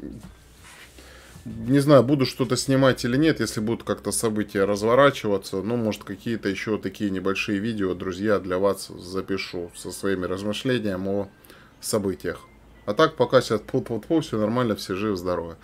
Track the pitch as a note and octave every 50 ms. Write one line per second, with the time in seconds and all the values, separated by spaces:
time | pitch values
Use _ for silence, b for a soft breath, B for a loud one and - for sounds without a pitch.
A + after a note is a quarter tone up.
0 | - - - - - - - - - - - B B B B B B B B B
1 | B B B B B B B B B A#2 A2 A2+ A2+ A#2+ C#3 C#3+ C3+ D3 D3 B2+
2 | A#2 C3 D3+ C#3 C3 - - - C3 A2+ B2+ A#2+ - - C3+ C3 C3+ B2+ B2 -
3 | - A#2+ B2 C#3 D#3 D#3+ D#3 - A2+ G#2+ - A#2 G#2+ A2 A#2 - - - G2+ -
4 | - G#2 G2 - A#2+ A2+ G#2 G#2+ G2+ - - G2 G2 G2 G#2 G2 G#2+ A2+ A#2+ C3+
5 | C#3+ C#3 C3+ - - G#2+ G2 F#2+ - - G2 F#2+ F2+ G#2+ B2 A#2+ A2 G#2+ G2+ -
6 | - - G2 - - A#2 A2+ G#2 - G2+ F#2+ - - A2+ G#2 F#2+ - F#2+ - -
7 | G#2+ G2+ F#2+ F#2+ F#2 F#2+ G2 - - - G#2 G2 G#2+ A#2 A2 G#2 F#2+ F#2 F2 F2+
8 | G2 F#2 F2 F#2 G2+ A2 G2+ F#2 F2+ F#2+ F2+ F#2 G2 G2 F#2+ - - - - F2
9 | F#2 F2+ F#2 F#2+ F#2 - F#2+ F#2+ - - - F2+ F2 F2 - - - F2+ F2+ -
10 | - G2 G2 F2+ F2 F2 F#2 F#2+ G2+ G#2+ G#2 - - C3 B2 A#2+ G#2+ G2+ F#2 F#2
11 | G2 G2 G2 G2+ G2+ - - B B B B B B B B B B - A#2 G#2+
12 | G2 G2 E2+ - - E2+ D#2 - - - - - - - - - - G2+ G#2 -
13 | D#3+ D3+ - - B2 - C#3 B2 - - A#2 G#2 - - - C3 G#2+ - A#2 G#2+
14 | - - E3 D#3+ D3+ - A#2 G#2+ G#2+ G#2+ A#2 B2+ B2 A2 G2 - - - F#2+ F#2
15 | G#2+ A2 G2 F2 F2 F2+ F2+ E2+ E2 E2 E2 -